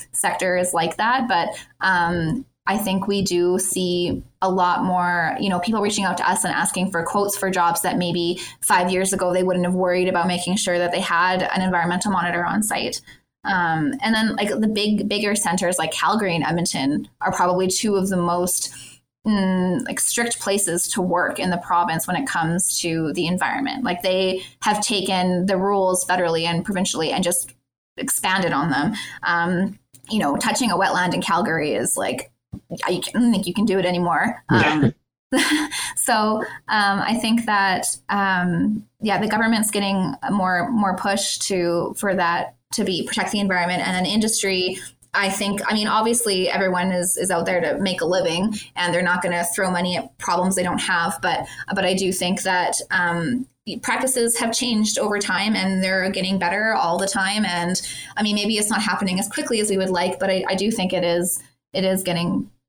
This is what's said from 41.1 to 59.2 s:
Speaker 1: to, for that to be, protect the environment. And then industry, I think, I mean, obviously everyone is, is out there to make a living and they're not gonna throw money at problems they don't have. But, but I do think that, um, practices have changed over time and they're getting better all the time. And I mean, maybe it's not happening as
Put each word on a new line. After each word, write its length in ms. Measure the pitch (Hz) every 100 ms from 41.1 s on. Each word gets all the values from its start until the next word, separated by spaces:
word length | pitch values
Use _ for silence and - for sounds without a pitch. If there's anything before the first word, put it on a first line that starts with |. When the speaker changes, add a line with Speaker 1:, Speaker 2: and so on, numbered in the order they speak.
| 196 - -
Speaker 1:
to, 560 | - 190 170 170 - -
for 160 | 202
that 420 | 185 170 170 - - _
to 100 | -
be, 220 | 190 170 -
protect 260 | - 185
the 80 | 208
environment. 460 | 196 180 175 180 185
And 80 |
then 120 | 185 185
industry, 720 | 214 220 - 196 185 180 190 - - _
I 160 | 190 196
think, 320 | 196 202 202 -
I 40 |
mean, 140 | 214 214
obviously 640 | 214 233 233 214 185 185
everyone 420 | 185 190 180 185
is, 260 | 180 175 -
is 140 | 180
out 140 | 170 175
there 140 | 180
to 160 | 156 143
make 200 | 190 180
a 40 | 165
living 480 | 185 165 165 214 208 - -
and 180 | 175
they're 80 | 170
not 200 | 180 185
gonna 220 | 185 175
throw 280 | 175 - 190
money 260 | 175 180 175
at 200 | - -
problems 380 | - 170 185 185
they 80 |
don't 160 | 180 -
have. 380 | - 180 175 -
But, 260 | 185 156 - - -
but 120 | - 190
I 80 |
do 180 | 185 190
think 320 | 185 180 196
that, 320 | 190 180 170 - -
um, 560 | 185 175 170 165 254 269 _ - 202
practices 560 | - 240 262 254 233 -
have 140 | 233
changed 460 | 233 254 214 214 202
over 200 | 208 202
time 360 | 202 185 208 196
and 280 | 190 190
they're 260 | 190 190 190
getting 280 | 196 185 196
better 340 | 180 196 220
all 240 | 214 170 180
the 100 | 190
time. 380 | 196 190 208 190
And 360 | 175 175 180 - - - -
I 60 |
mean, 120 | 220 208
maybe 220 | 208 214
it's 120 | 208
not 120 | 202
happening 380 | - - 196
as 80 | 180